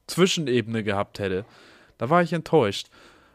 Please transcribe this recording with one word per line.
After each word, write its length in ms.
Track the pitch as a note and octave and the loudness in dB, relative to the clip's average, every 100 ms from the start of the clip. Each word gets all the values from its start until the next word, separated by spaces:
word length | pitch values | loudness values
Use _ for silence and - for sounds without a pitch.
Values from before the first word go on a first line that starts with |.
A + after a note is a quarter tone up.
| - | -8
Zwischenebene 800 | E3 F#3 F3 C#3 B2 A2 A2+ | 0 2 2 0 0 0 -4
gehabt 340 | G#2 G2+ G2+ - | -2 -2 -4 -4
hätte. 260 | G2 F#2 - - - - _ - | -4 -4 -6 -20 -20 -20 _ -8
Da 120 | A#2 | 0
war 120 | E3+ | 2
ich 100 | F3 | 2
enttäuscht. 560 | E3+ - D#3+ G#2 - - - - _ _ | -4 2 2 2 -2 -12 -20 -20 _ _